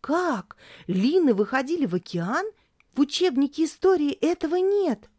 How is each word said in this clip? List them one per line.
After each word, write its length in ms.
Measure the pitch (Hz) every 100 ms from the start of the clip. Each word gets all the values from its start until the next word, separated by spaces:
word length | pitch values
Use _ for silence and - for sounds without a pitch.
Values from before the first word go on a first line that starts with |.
Как? 560 | - 320 359 233 - - - - -
Лины 480 | 185 214 359 311
выходили 520 | 202 208 262 269 339 269
в 80 |
океан? 520 | 175 - 180 170 277 415 - _ _ _
В 60 | -
учебнике 640 | 285 - 359 254 277 285
истории 480 | 311 - 370 370 294
этого 440 | - 302 349 320 359
нет. 540 | 381 403 370 220 -